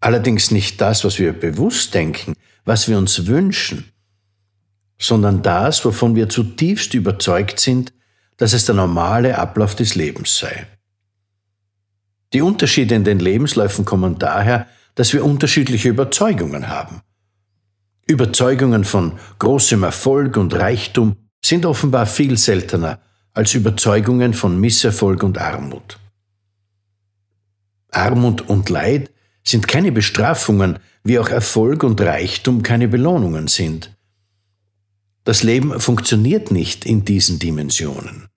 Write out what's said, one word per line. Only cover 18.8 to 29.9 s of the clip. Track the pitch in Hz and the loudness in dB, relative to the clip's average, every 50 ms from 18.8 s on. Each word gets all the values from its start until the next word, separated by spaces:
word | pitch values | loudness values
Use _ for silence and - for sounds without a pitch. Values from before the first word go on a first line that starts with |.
| 98 | 2
von | 98 - 101 87 82 80 - - - - _ | 2 0 0 0 0 -4 -8 -18 -20 -10 _
großem | - - 135 143 123 - 120 104 92 | 0 2 2 2 2 2 2 2 2
Erfolg | 85 82 - - 131 135 139 143 - - 107 | 0 -2 -2 0 2 2 2 0 0 0 0
und | 98 85 85 | 0 0 0
Reichtum | 87 87 95 92 92 - - - 127 117 110 104 - _ _ _ _ - | 0 0 0 -2 -2 -4 -2 0 2 2 2 0 -2 _ _ _ _ -2
sind | - 160 175 170 | 0 0 2 2
offenbar | 175 147 - - 143 127 127 113 | 0 0 0 0 0 2 2 0
viel | 101 - - 147 135 131 110 | 0 0 0 0 0 2 0
seltener | - - 107 95 78 - - 90 82 82 73 - _ _ _ _ _ _ _ | 2 2 2 0 0 -2 -4 -2 -2 -4 -6 -8 _ _ _ _ _ _ _
als | - 113 107 - | 0 2 2 4
Überzeugungen | 127 104 113 104 98 - 113 104 107 107 107 123 123 123 123 113 | 4 2 0 2 2 2 2 2 2 2 2 2 2 2 2 0
von | 117 - 101 87 90 | 0 0 0 2 2
Misserfolg | 101 117 110 - - - 101 - - 98 95 85 - | 2 2 2 2 2 0 0 2 2 0 2 2 0
und | 98 90 - | -2 -2 -2
Armut. | - 78 73 69 69 69 69 - - - - - - - _ _ _ _ _ _ _ _ _ _ _ _ _ _ _ _ _ _ _ _ _ _ _ _ _ _ _ _ _ _ _ _ _ _ _ _ - | -4 -6 -6 -8 -8 -10 -12 -14 -16 -20 -20 -20 -20 -20 _ _ _ _ _ _ _ _ _ _ _ _ _ _ _ _ _ _ _ _ _ _ _ _ _ _ _ _ _ _ _ _ _ _ _ _ -4
Armut | - 87 107 123 120 120 120 107 - - | -2 0 2 2 2 4 2 2 0 -2
und | - 101 98 98 - | 0 0 0 0 0
Leid | 90 73 76 101 135 147 139 - _ _ _ _ _ _ _ | -2 -2 0 0 0 0 -2 -6 _ _ _ _ _ _ _
sind | - 127 117 101 - | 0 0 0 0 0
keine | - 143 180 202 | 0 2 2 2